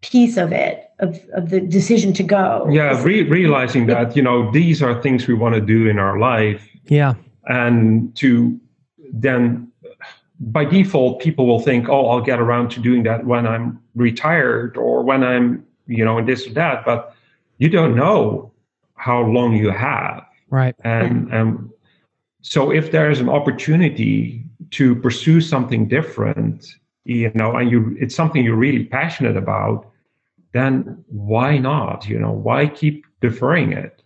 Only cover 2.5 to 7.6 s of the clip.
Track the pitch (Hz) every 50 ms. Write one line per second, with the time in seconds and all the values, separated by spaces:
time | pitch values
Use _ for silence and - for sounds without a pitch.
2.5 | 113 107 - 156 143 151 151 143 135 123 120 156 202 214 170 139 156 180 185 160
3.5 | 147 135 127 120 - 131 117 113 123 117 120 113 - 147 127 127 123 123 120 107
4.5 | 110 151 170 170 160 - 147 123 120 120 - 143 131 120 - - 123 110 117 117
5.5 | 113 110 101 98 110 113 113 110 104 104 98 98 101 101 113 127 123 110 107 107
6.5 | 104 - - _ _ - _ - 151 147 147 139 123 - - - _ _ _ -
7.5 | 123 123